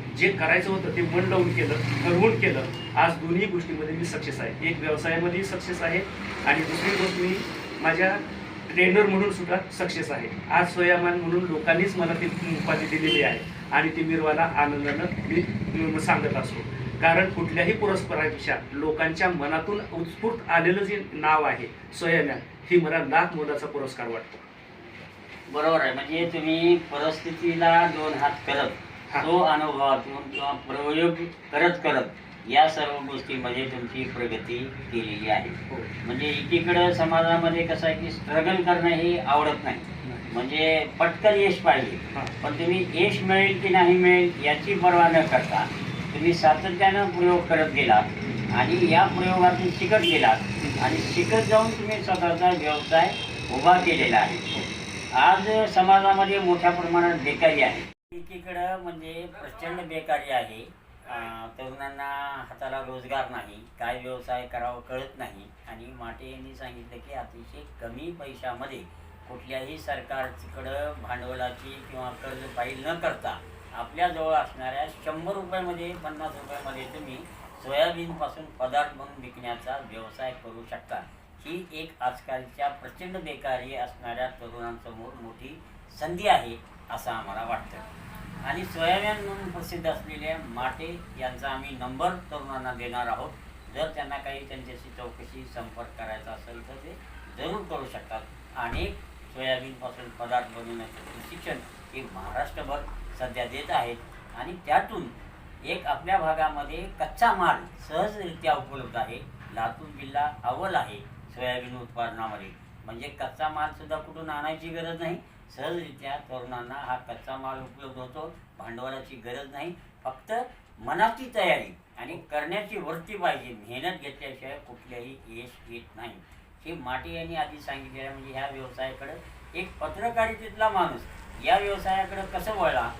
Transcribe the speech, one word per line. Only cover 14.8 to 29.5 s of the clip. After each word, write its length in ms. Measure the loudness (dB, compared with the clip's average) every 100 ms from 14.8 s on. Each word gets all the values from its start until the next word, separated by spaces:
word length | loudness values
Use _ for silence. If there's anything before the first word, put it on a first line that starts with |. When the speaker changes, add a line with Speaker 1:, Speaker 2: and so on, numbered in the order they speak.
| -2 -2 -2 -4 0
Speaker 1:
मी 720 | 2 2 -2 -2 0 0 0
सांगत 360 | 2 2 2 0
असतो, 240 | -2 -6 -6 -6 -6 2
कारण 300 | 4 6 4
कुठल्याही 420 | 0 0 2 2
पुरस्कारापेक्षा 840 | 2 2 0 0 0 0 -2 -4 -4 -4
लोकांच्या 560 | -2 -2 2 0 2 2
मनातून 520 | 2 0 0 0 -2 -4
उत्स्फूर्त 580 | -6 -6 -2 -2 -2 2
आलेलं 340 | 4 4 4
जे 180 | 0 -2 -4
नाव 300 | 0 4 4
आहे 240 | 4 0 -6 -12 -16 -4
सोयामान, 400 | 2 4 2 -2 -8 -16 4
ही 100 | 4
मला 180 | 6 2
लाख 380 | 4 4 4 0
मोलाचा 300 | -2 -4 -4
पुरस्कार 420 | -6 -6 -6 -6
वाटतो. 300 | -6 -10 -16 -20 -20 -20 -20 -18 -18 -18 -18 -18 -18 -6
Speaker 2:
बरोबर 280 | 0 4 4
आहे, 140 | 4
म्हणजे 360 | 0 -2 0 0
तुम्ही 420 | 0 0 4 8 6
परिस्थितीला 1120 | 4 -2 0 -2 -6 -2 0 4 8 8 6
दोन 260 | 2 -2
हात 180 | 0 0 0 -2
करत, 240 | 0 0 -4 -12 -16 -6
Speaker 1:
हा. 120 | -2
Speaker 2:
तो 180 | 4 6
अनुभवातून 880 | 6